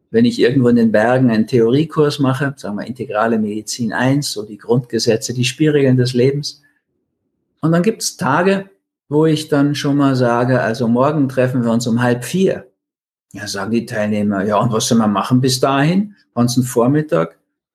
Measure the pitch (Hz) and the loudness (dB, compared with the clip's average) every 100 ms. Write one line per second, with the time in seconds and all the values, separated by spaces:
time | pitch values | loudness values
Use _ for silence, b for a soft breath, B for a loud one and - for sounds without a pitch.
0 | _ 113 120 - 110 135 120 120 113 107 | _ 0 2 2 2 2 2 4 2 2
1 | 113 127 127 110 107 123 113 135 156 - | 2 2 2 2 0 2 2 2 0 0
2 | 147 143 131 131 139 143 98 101 - 120 | 0 0 -2 -2 -4 -6 -10 -10 -10 -10
3 | 107 104 113 113 107 107 107 - 113 87 | -6 -2 0 0 -2 -6 -10 -8 -6 -2
4 | 127 143 139 104 - 107 - 123 123 113 | 0 0 -2 -8 -12 -8 -2 -2 -2 -2
5 | 120 110 - 127 123 - 156 147 131 127 | 0 0 -2 -4 -4 0 2 2 2 2
6 | 123 123 131 147 151 b b b _ _ | 2 2 0 0 -6 b b b _ _
7 | _ _ _ _ _ _ 156 170 175 226 | _ _ _ _ _ _ 0 2 0 -2
8 | - - - 151 185 196 196 _ _ _ | -6 -4 0 2 2 0 -4 _ _ _
9 | - 147 160 151 - 147 143 143 147 143 | -4 0 2 0 0 0 0 -2 -2 0
10 | 139 127 120 120 123 127 107 113 113 120 | 2 2 2 0 2 0 0 -2 0 2
11 | 139 156 131 131 127 131 117 117 123 117 | 2 0 -2 0 -2 0 0 0 0 0
12 | 123 120 - 180 185 - - _ _ _ | 0 -2 -2 0 0 -2 -10 _ _ _
13 | _ _ _ 98 104 98 98 117 113 110 | _ _ _ -14 -10 -8 -4 -2 -2 -4
14 | 107 107 104 98 104 104 123 110 - 117 | -2 0 0 0 0 0 0 0 0 2
15 | 110 98 - 127 131 127 139 139 151 190 | 2 0 0 2 2 0 0 2 2 0
16 | 208 B B 120 123 123 127 120 123 147 | -2 B B -2 0 0 0 0 2 0
17 | 151 165 82 - _ _ _ | 0 -2 -2 -8 _ _ _